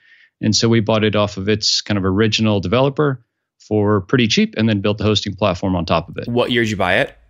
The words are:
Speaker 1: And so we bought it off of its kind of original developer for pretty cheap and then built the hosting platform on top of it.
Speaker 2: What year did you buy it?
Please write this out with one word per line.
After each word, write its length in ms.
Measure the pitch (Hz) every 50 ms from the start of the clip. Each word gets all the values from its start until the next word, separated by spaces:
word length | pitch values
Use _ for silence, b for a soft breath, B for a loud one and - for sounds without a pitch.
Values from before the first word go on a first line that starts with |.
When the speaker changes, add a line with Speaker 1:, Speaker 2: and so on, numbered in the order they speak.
| b b b b b b b b
Speaker 1:
And 160 | - 110 101
so 120 | - 120 113
we 120 | 117 117
bought 240 | 101 110 110 107 104
it 100 | 110 98
off 220 | 107 104 98 -
of 120 | 98 95 104
its 340 | 107 101 - - - -
kind 160 | - - 107 101
of 60 | 92
original 540 | 95 95 101 113 107 107 - 110 110 104 101
developer 640 | 85 90 107 127 135 143 135 - 151 143 131 - _ _ _ _ _ _ _ _
for 400 | - - 107 107 101 104 107 101
pretty 260 | 92 - - 123 120
cheap 300 | 113 - 202 220 214 -
and 120 | - 110 113
then 120 | 107 101
built 180 | 98 107 101 107
the 60 | 101
hosting 320 | 107 107 - - 104 92
platform 400 | - 110 101 90 - - 95 90
on 100 | 87 85
top 220 | 85 90 82 80 -
of 80 | 80
it. 100 | - -
Speaker 2:
What 240 | 117 120 120 123 -
year 140 | 123 117 117
did 60 | 107
you 40 | 107
buy 180 | 92 95 90 95
it? 200 | 117 143 - - _ _